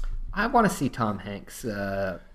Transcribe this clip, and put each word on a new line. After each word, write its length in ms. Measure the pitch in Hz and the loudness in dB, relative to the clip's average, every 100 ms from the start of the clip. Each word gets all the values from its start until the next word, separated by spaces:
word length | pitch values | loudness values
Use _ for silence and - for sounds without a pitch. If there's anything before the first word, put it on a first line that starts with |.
| - - - 196 | 0 -2 -4 -2
I 100 | 233 | 4
wanna 220 | 240 208 | 6 6
see 200 | - 127 | 4 -2
Tom 300 | - 107 98 | 0 0 0
Hanks, 440 | 101 98 - - | -6 -10 -10 -8
uh, 560 | 117 101 98 98 95 85 - | -6 -2 -2 0 -2 -4 -12